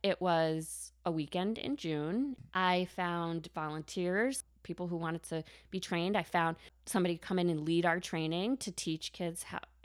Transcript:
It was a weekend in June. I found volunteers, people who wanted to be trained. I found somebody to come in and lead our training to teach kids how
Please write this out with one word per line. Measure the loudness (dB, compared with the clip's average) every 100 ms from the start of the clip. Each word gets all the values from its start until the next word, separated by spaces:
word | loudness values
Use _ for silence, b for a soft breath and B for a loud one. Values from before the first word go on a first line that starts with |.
It | 0 2
was | 2 4 4 0 -4 -10 -12 _
a | -2
weekend | -2 -2 -2 -2 -2
in | -4 -4
June. | -2 -2 0 0 -2 -4 -6
I | 2 4 4 2
found | 0 0 0 0 -2 -4
volunteers, | -6 -4 -6 -6 -2 0 2 2 0 -8 _
people | -10 -6 -4
who | -2
wanted | -2 -4
to | -4 -6 -6 B B
be | -6
trained. | -2 0 2 0
I |
found | 2 2 2 0 B _ -2
somebody | 2 2 0
to | 0
come | 2
in | 4
and | 2 2
lead | 4
our | 4 2
training | 0 -2 0 0 0 -2
to | -4
teach | -6 -4 -4 -6
kids | -4 -6 -4
how | -8 -10 -10 _